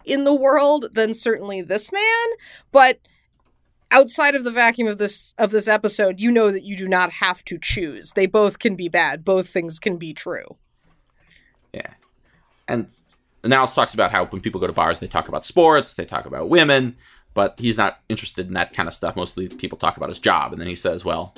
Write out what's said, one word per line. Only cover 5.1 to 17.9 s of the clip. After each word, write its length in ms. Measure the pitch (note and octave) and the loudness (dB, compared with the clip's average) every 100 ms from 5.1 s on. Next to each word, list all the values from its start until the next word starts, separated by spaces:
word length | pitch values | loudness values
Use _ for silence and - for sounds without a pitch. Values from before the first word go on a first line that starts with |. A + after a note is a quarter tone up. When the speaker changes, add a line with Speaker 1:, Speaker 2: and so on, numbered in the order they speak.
| - - - | -4 -8 -2
Speaker 1:
of 140 | G#3+ | 0
this 160 | G#3+ G#3 | 2 2
episode, 540 | G#3 G#3 - G3 F#3 | 2 0 0 0 2
you 100 | A#3 | 2
know 220 | A#3 G#3+ | 4 4
that 100 | F#3+ | 2
you 140 | G3 G3 | -6 -8
do 100 | F#3 | -2
not 240 | F#3 F3+ | 0 0
have 340 | - F#3+ F3+ | 0 -2 -2
to 140 | - E3+ | -8 -10
choose. 540 | - - D#3+ C3+ - | -6 -4 -4 -8 -6
They 140 | - F#3+ | -2 0
both 340 | G#3+ G#3 G3+ | 2 2 0
can 160 | A#3 F#3 | -2 -2
be 120 | F3 | -2
bad. 360 | F3 D#3 D3+ | 0 0 0
Both 240 | D#3+ F#3+ F#3 | 0 0 0
things 320 | F#3+ E3+ E3 | -4 -6 -6
can 160 | A3 F3 | -6 -6
be 180 | E3 | -8
true. 420 | D3+ - B2+ - - _ _ _ _ _ _ _ _ _ _ _ | -12 -10 -10 -12 -20 _ _ _ _ _ _ _ _ _ _ _
Speaker 2:
Yeah. 180 | C#3 - - _ _ _ _ _ _ - | -16 -16 -18 _ _ _ _ _ _ -6
And 180 | A#2+ G#2 _ _ _ _ _ | -6 -6 _ _ _ _ _
Niles 320 | A2+ C3 C3 | 2 2 2
talks 200 | - A#2 | 2 0
about 180 | A2 G#2+ | 2 0
how 140 | G#2+ F2+ | 0 -2
when 140 | F#2+ | -6
people 200 | G#2+ F#2+ | -8 -4
go 80 | F2+ | -4
to 40 | |
bars, 280 | E2 E2 E2+ | 0 0 -2
they 80 | F2+ | -4
talk 200 | E2 - | -4 -4
about 160 | D2 | -6
sports, 500 | - - E3 D3+ B2+ | -2 4 6 6 2
they 100 | - | -6
talk 200 | F2 - | -8 -8
about 240 | - C2 E2+ | -8 -8 0
women, 460 | E3+ D3+ C3+ B2+ B2 _ _ _ | 4 4 4 0 -6 _ _ _
but 240 | - G2 - | -2 -2 -2
he's 180 | A#2+ A2 | -2 0
not 220 | G2+ | 0